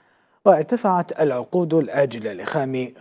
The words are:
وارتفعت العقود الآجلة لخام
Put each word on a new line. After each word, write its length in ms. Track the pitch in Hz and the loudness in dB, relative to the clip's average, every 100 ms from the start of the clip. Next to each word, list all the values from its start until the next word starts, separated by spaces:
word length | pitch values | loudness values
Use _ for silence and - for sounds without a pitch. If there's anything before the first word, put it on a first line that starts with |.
| _ _ _ _ 208 | _ _ _ _ 4
وارتفعت 760 | 165 156 240 208 180 - - | 4 4 -2 0 0 -2 0
العقود 520 | 156 123 120 180 170 | 0 0 -2 -2 0
الآجلة 600 | 160 127 139 139 113 110 | 0 0 0 0 -2 -8
لخام 600 | 113 - 156 135 131 127 - | -8 -6 -4 -2 -4 -6 -8